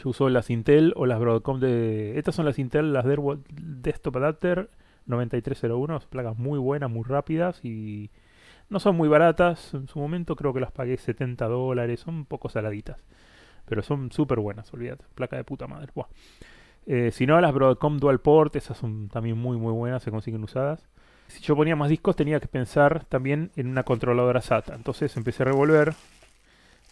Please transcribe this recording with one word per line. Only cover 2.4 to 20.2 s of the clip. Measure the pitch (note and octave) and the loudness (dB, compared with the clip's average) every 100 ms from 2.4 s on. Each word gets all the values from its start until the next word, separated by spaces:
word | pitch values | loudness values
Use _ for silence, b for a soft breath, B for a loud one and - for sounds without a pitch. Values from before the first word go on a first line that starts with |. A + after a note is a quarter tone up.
| D#3 | 0
las | C#3 | 0
Intel, | C3 D3 D#3 | -2 0 2
las | C#3 A#2+ | 0 0
Derwent | C#3+ C#3+ C#3+ C#3 | 0 -2 -6 -10
Desktop | D3 D#3+ C3+ C3+ - E3 B2+ | -16 -14 -8 -6 -4 -4 -2
Adapter | C#3+ D#3 F3+ F3 G3 - b b - | -2 0 0 0 -4 -14 b b -6
noventa | A#2+ A#2+ B2 | -4 -2 -2
y | |
tres | A#2 C3 | -4 -4
cero | A#2+ A#2+ | -2 -2
uno, | D3 D#3+ | -2 -6
son | - | -8
placas | C3 A#2+ A2 | -8 -8 -6
muy | B2 D3 | -4 -2
buenas, | C3 C#3+ C#3 | -2 -2 -2
muy | A#2 | -6
rápidas | A#2 C#3 C#3+ D#3+ F3 E3+ | -2 -4 -2 -2 -2 -4
y | B2 A2 G#2+ G#2 G#2 b b b b b b | -10 -10 -10 -10 -12 b b b b b b
no | G3 | 0
son | G#3 E3+ | 2 4
muy | D#3 | 6
baratas. | D3+ E3 D#3 F3 E3 - | 8 6 6 2 2 -8
En | C#3+ C3+ | -12 -10
su | D#3 | -8
momento | D3 F3 E3+ D#3 | -6 -6 -6 -4
creo | D3 | -2
que | B2+ | -2
las | B2+ | -4
pagué | - B2 B2+ | -6 -6 -4
setenta | - A2+ C3 B2 A2+ | -4 -4 -6 -4 -2
dólares, | A#2+ C3 B2 A#2+ A#2+ | -2 -2 -2 -2 -6
son | - E3 | -8 -10
un | C#3 | -10
poco | C#3 - | -10 -6
saladitas. | A2+ G#2+ G#2 - - - b b b b b - | -6 -6 -8 -10 -16 -18 b b b b b -6
Pero | - | -6
son | G2+ D3 B2+ | -2 -4 -4
súper | - D3 A#2+ | -2 0 0
buenas, | G#2 G2+ G2+ | -2 -8 -14
olvídate, | A#2+ A#2+ B2+ - - | -14 -12 -14 -18 -10
placa | B2+ C3 | -8 -8
de | B2 | -10
puta | C3+ B2+ | -10 -12
madre. | C#3 C#3 - | -14 -14 -12
Buah. | - B B B B B B B - | -12 B B B B B B B -4
Eh, | B2 A#2+ | 0 0
si | - C3 | 0 4
no, | E3 | 6
las | F3 | 6
Broadcom | C3+ C3+ B2+ D3+ D3 | 4 4 4 0 2
Dual | C#3 C3 | 2 4
Port, | - D#3 D3+ C#3+ | 6 6 6 0
esas | - A#2 | -8 -8
son | A#2 G#2+ G#2 | -6 -6 -8
también | A#2 A#2 A2+ | -6 -4 -4
muy, | B2 A#2+ | -4 -4
muy | A2+ | -2
buenas, | A2+ A#2+ B2+ | -2 -4 -4
se | - | -6
consiguen | G#2+ | -8